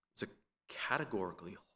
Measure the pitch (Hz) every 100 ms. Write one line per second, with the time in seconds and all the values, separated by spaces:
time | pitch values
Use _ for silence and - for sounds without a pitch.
0 | _ - - - _ _ - - - 139
1 | 147 110 90 87 85 101 -